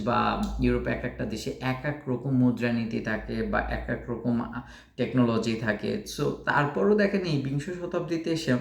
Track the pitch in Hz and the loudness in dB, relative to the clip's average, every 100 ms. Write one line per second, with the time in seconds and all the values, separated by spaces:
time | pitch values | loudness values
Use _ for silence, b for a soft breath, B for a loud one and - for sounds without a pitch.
0 | 107 113 110 104 104 - 123 123 120 120 | 0 2 2 2 0 2 2 2 0 -2
1 | 127 - 120 107 - - 127 127 151 - | -4 -4 -6 -4 -6 -4 -4 -2 -4 -6
2 | - 123 139 131 127 110 120 117 110 117 | -4 -4 0 4 4 4 2 0 0 -2
3 | 107 107 - 113 110 107 - 110 - 117 | -2 -4 -4 -4 0 0 0 -4 -4 -6
4 | - 117 123 117 - 123 - B B - | -4 -4 0 0 -2 -6 -12 B B -4
5 | 110 127 117 110 110 107 110 104 110 107 | 0 4 4 4 2 0 0 0 -2 -4
6 | - - 143 - - - 143 190 202 208 | -6 -2 -2 -2 0 2 2 2 4 6
7 | 196 196 180 147 131 143 - 175 175 175 | 4 2 0 0 0 -2 -4 -6 -4 -4
8 | 156 165 175 160 - 123 | -2 -2 0 -2 2 0